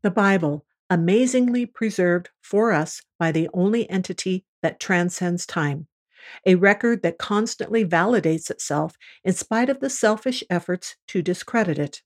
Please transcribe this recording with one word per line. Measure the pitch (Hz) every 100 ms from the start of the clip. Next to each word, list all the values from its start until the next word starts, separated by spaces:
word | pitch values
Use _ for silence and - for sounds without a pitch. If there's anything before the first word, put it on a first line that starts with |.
The | 208
Bible, | 180 196 190 160 147 _ _ _
amazingly | 175 165 208 254 254 247 247 240
preserved | - 220 202 180 175 175 _
for | - 202 226
us | 165 156 - _ _
by | 165
the | 160 165
only | 185 190 233 -
entity | 190 185 175 190 185 _ _
that | 165 -
transcends | - 180 175 - 180 175 -
time, | - 147 143 160 _ _ _ - - -
a | 185
record | 196 208 233 233
that | 175 -
constantly | - 208 233 - 233 226
validates | 196 165 190 240 165 160 -
itself | - - 151 156 _ - -
in | 190
spite | 185 - 226 254
of | 269
the | 269
selfish | - 220 214 254 254 -
efforts | 175 - 180 - - -
to | 196
discredit | 170 175 - 233 190 147
it | 143 -